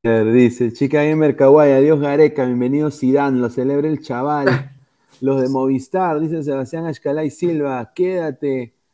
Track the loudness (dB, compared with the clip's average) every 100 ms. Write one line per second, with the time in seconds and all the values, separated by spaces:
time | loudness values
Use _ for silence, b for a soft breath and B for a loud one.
0 | 2 2 4 4 4 2 -4 -2 -2 0
1 | 0 2 0 4 6 6 6 4 4 2
2 | 0 2 2 2 -2 -2 -2 -2 -4 -2
3 | 0 0 0 0 -2 -2 -2 0 0 -2
4 | -6 -6 -4 -2 0 -2 -6 -20 _ _
5 | _ _ -2 0 -2 -2 -2 -2 -4 -4
6 | -2 -2 -4 -6 -4 -6 -6 -8 -8 -6
7 | -6 -4 -6 -4 -4 -2 -4 -6 -10 -4
8 | -4 -2 -6 -6 -6 -6 -8 _ _